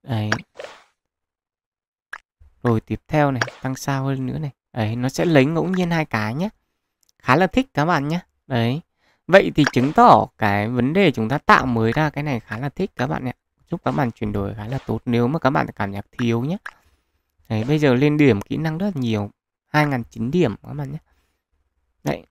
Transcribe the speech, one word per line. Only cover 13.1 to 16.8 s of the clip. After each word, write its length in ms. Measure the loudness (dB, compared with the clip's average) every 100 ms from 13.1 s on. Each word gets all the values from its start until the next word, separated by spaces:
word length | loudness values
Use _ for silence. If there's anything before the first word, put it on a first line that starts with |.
| -4 -8
ạ. 80 | -10 _ _ _
Giúp 120 | -6 -4
các 60 |
bạn 200 | -2 -2
chuyển 200 | -4 -6
đổi 240 | -4 -6 -8
khá 120 | -8
là 100 | -8 -6
tốt 160 | -6 -2
nếu 220 | 0 0
mà 120 | 2
các 100 | 2
bạn 180 | 2 -2 -4
cảm 180 | -6
giác 120 | -6 -12
thiếu 300 | -6 -2 -2
nhé. 160 | -4 -8 -10 _